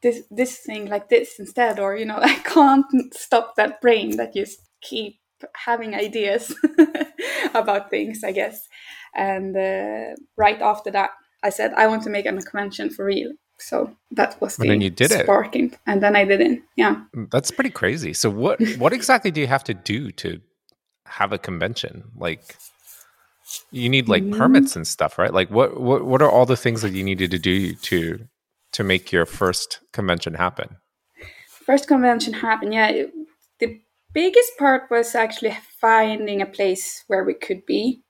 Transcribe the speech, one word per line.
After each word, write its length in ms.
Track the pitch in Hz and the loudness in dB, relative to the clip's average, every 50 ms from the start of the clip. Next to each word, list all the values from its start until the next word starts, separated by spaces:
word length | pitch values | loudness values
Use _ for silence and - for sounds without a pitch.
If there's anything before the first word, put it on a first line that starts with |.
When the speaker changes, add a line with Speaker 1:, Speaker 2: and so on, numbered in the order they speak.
| - | 2
Speaker 1:
this, 200 | 240 233 - - _ | 0 0 0 -8 _
this 280 | 208 208 254 247 - - | -4 -4 -4 -4 -4 -12
thing 280 | - - 220 214 208 | -14 -12 -10 -10 -8
like 220 | 202 208 202 202 _ | -6 -6 -6 -2 _
this 300 | 240 233 - - - - | 2 2 2 2 -12 -18
instead?" 380 | 202 185 - - 247 226 208 - | -18 -12 -2 0 0 0 0 -2
Or, 160 | 196 196 196 | -2 -4 -2
you 80 | 214 220 | -4 -6
know, 120 | 214 214 208 | -6 -4 2
<laughs> 40 | 240 | 2
I 120 | 302 277 | 2 2
can't 500 | - - - - 330 294 277 269 277 277 - - 254 240 - - | 2 -4 0 6 6 8 8 6 4 2 2 0 0 0 -2 -12
stop 420 | - - - - 226 - - - | -16 -4 0 2 2 2 0 0
that 240 | - 214 - - - | 0 0 0 0 0
brain 360 | - 247 233 220 202 - 208 | 2 4 4 4 2 -2 -4
that 160 | 214 233 226 - | -4 -4 -6 -4
just 260 | 202 202 214 - - _ _ _ _ | -6 -6 -6 -8 -20 _ _ _ _
keep 380 | - - - 233 220 202 208 _ _ _ _ _ - - _ | -18 -12 -10 -10 -10 -10 -12 _ _ _ _ _ -20 -20 _
having 400 | - - - 233 233 233 220 208 | -14 -6 -4 -4 -4 -4 -6 -6
ideas 600 | 196 208 214 208 233 208 202 196 233 233 - - - - 302 - - 320 311 - - 302 | -6 -6 -4 -4 -4 -2 -2 -2 -2 -4 -6 -12 -2 -2 -2 6 6 4 4 4 -6 -8
<laughs> 500 | - - - - 523 - - - 339 - | -8 -8 -12 -10 -8 -6 -4 -6 -2 -2
about 360 | 226 220 - 202 202 202 - | -2 0 0 -2 -2 -2 -4
things, 320 | - 214 208 208 220 220 214 | -4 -4 -4 -4 -8 -8 -8
I 80 | 202 190 | -6 -4
guess. 360 | 196 208 220 220 - - - _ - - - - - - - _ | -4 -4 -6 -8 -12 -20 -20 _ -20 -20 -20 -20 -20 -20 -12 _
And, 420 | - 196 196 196 190 190 190 185 | -6 -4 -4 -4 -4 -6 -6 -4
uh, 580 | 190 190 190 190 190 196 208 214 220 226 - - - - _ _ | -4 -2 -2 -4 -4 -6 -6 -8 -8 -10 -12 -14 -18 -20 _ _
right 240 | - 214 208 214 214 - | 0 2 2 2 2 0
after 280 | 214 214 208 - 208 196 | 0 0 0 -4 -4 -2
that, 180 | 202 196 - - - _ _ _ _ - | -2 -2 -2 -4 -10 _ _ _ _ -6
I 80 | 208 | -6
said, 220 | 196 - 214 226 - | -4 -2 -4 -2 2
"I 140 | - 220 220 | 4 4 4
want 160 | 220 220 220 | 4 0 -4
to 60 | - | -4
make 160 | 208 202 202 | -6 -4 -2
a 60 | 214 - 190 190 | -2 -4 -4 -8
convention 480 | - - 208 202 101 98 - 104 101 | -8 -8 -8 -8 -8 -8 -8 -8 -8
for 140 | - - - | -6 -6 -4
real." 260 | 196 202 190 - - 302 - _ _ _ _ | -4 -4 -4 -4 -8 -12 -14 _ _ _ _
So 360 | - - - - - - - _ _ _ - | -14 -6 -4 -4 -4 -4 -8 _ _ _ -2
that 280 | 220 208 - - - | -2 -2 -2 0 -6
was 180 | - 208 - - | -6 -6 -4 -2
Speaker 2:
And 120 | 113 110 | 0 2
then 80 | 107 104 | 2 2
Speaker 1:
the 60 | 101 | 2
Speaker 2:
you 40 | 95 | -2
did 200 | 85 - 123 143 220 | 0 0 2 2 4
it. 120 | 196 - | 2 2
Speaker 1:
sparking. 520 | - 196 208 214 - - - - 247 - - _ | 4 2 2 2 0 -2 -2 -2 -2 -4 -8 _
And 160 | - - 196 202 | -2 -2 2 2
then 140 | 208 208 | 4 4
I 80 | 208 202 | 4 4
did 160 | 196 196 196 | 4 4 2
it. 220 | - - 247 240 - _ _ | 4 2 2 -2 -6 _ _
Yeah. 260 | - 226 208 202 - - _ - | 0 0 0 0 -2 -6 _ -12
Speaker 2:
Mm, 160 | 123 110 - | -12 -10 -2
that's 200 | - 123 139 - | -2 -2 0 -2
pretty 180 | - - 262 262 | -4 -2 -4 -4
crazy. 460 | - - - 92 120 165 139 170 - | -2 -2 -2 -2 -2 -2 -6 -6 -6
So 160 | - - 117 | -2 -2 -2
what, 280 | 101 104 120 170 - - 226 220 | 0 0 0 0 0 0 0 -2
Speaker 1:
<laughs> 100 | 220 127 | -2 0
Speaker 2:
what 160 | 120 - 240 | 0 0 0
exactly 360 | 262 - - 262 233 - 208 | 0 0 2 2 2 2 -2
do 80 | 165 156 147 | -2 -2 -2
you 40 | 123 | 0
have 160 | 131 139 - | 0 -2 -2
to 100 | - 113 | -4 -8
do 360 | 95 - - 104 117 147 98 95 | -8 -6 -6 -6 -4 -6 -8 -12
to 280 | - - 90 85 82 98 _ _ _ _ _ _ _ _ _ _ _ _ | -10 -10 -10 -10 -10 _ _ _ _ _ _ _ _ _ _ _ _ _
have 300 | - - - 104 98 104 | -20 -4 -4 -2 -2 -2
a 40 | 95 | -6
convention? 680 | - - 95 85 82 98 117 - - - - - - 110 113 | -6 -8 -6 -4 -4 -6 -6 -6 -10 -12 -12 -14 -20 -20 -16
Like, 400 | - - 87 98 - _ - - _ - - _ _ _ - - - - _ _ _ _ _ _ _ _ - - - - _ | -8 -6 -6 -6 -8 _ -20 -20 _ -20 -20 _ _ _ -20 -20 -20 -20 _ _ _ _ _ _ _ _ -16 -16 -16 -16 _
you 180 | - 127 120 123 | -10 -4 0 2
need, 180 | 131 135 127 113 | 4 4 4 4
like, 140 | 104 90 95 | 4 2 2
Speaker 1:
Mm. 120 | 98 104 110 | 0 0 2
Speaker 2:
permits 380 | - 127 131 277 277 269 - | 4 6 8 6 6 4 0
and 100 | - 80 | -6 -6
stuff, 320 | - - - - 73 - - | -8 -4 -2 -2 -2 0 0
right? 140 | 90 - - | -2 0 2
Like, 180 | 92 95 90 | 0 0 2
what, 280 | 101 110 131 - - - | 2 2 2 2 2 -2
what, 240 | 127 123 131 135 - | 0 0 0 0 2
what 160 | 127 127 131 151 | 0 2 4 6
are 80 | 143 | 6
all 160 | - 120 127 | 6 6 6
the 100 | 120 131 | 6 2
things 240 | 117 - 123 113 110 107 | 0 0 -2 -2 -2 -4
that 100 | 101 95 | -4 -4
you 120 | 95 95 | -2 -2
needed 260 | 98 98 92 95 90 90 | -2 -2 0 -2 -2 -2
to 60 | 90 | -2
do 360 | 82 98 90 95 98 90 85 | 0 0 0 2 0 -2 -6
to, 520 | - - - - 87 82 85 85 107 113 - _ _ _ _ _ _ _ _ - | -8 -6 -2 -2 -2 -2 -2 -6 -8 -12 -20 _ _ _ _ _ _ _ _ -8
to 120 | - 107 | -6 0
make 280 | 98 95 92 - - - | 0 0 0 0 0 0
your 140 | 87 82 | 0 2
first 540 | - - - 101 92 90 - - - - - _ _ _ | 0 -2 -2 0 0 0 -2 -6 -8 -12 -18 _ _ _
convention 420 | - 104 92 87 85 - - 80 | -6 -2 -2 -2 -2 -2 -8 -4
happen? 420 | 80 90 90 - - - - - - _ _ _ _ _ _ _ _ - - - - - _ - - _ | -2 -2 -2 -2 -6 -12 -12 -12 -20 _ _ _ _ _ _ _ _ -20 -20 -20 -20 -20 _ -20 -20 _
Speaker 1:
First 200 | - 262 277 277 - | 2 2 2 4 2
convention 440 | 302 269 247 247 240 233 233 233 220 | 2 4 4 4 2 2 -2 -6 -6
happen, 400 | 214 - 233 220 220 196 202 214 | -6 -2 -2 -2 -2 -2 -4 0
yeah. 160 | 220 220 214 | 0 0 2
It, 240 | - - 135 - - 320 311 _ _ _ _ _ _ _ | 0 -2 -4 -6 -8 -14 -16 _ _ _ _ _ _ _
the 200 | - 226 226 - _ _ _ _ _ _ - | -6 -6 -6 -10 _ _ _ _ _ _ -4
biggest 380 | 311 330 370 370 480 494 480 - - | 0 0 6 6 6 6 6 0 0
part 260 | 285 285 262 262 262 - | 2 4 4 2 0 0
was 240 | 247 233 233 233 - | 0 0 0 0 0
actually 420 | 240 226 220 220 - - 214 214 - - - _ - | -2 -2 -2 -2 -4 -4 -4 -6 -6 -14 -20 _ 0
finding 600 | - 226 220 220 220 220 220 214 214 208 202 196 | 2 4 6 6 4 2 0 -4 -4 -4 -2 -4
a 60 | 196 | -4
place 580 | 196 196 - 202 196 185 190 - - - - - _ | -6 -4 -2 0 0 0 -2 -4 -12 -12 -14 -6 _
where 160 | 214 190 185 | -2 0 0
we 100 | 190 180 | -2 -4
could 320 | - - - 196 190 - | -4 -4 -8 -8 -8 -4
be 340 | _ 190 202 214 247 254 - _ _ | _ -4 -2 0 -2 -4 -4 _ _